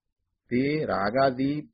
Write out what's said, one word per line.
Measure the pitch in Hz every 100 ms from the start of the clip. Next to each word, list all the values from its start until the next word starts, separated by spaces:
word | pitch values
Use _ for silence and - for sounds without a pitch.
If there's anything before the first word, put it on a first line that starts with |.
| _ _ _ _ _
તે | 120 139 156 147
રાગાદિ | 92 101 127 135 127 135 151 -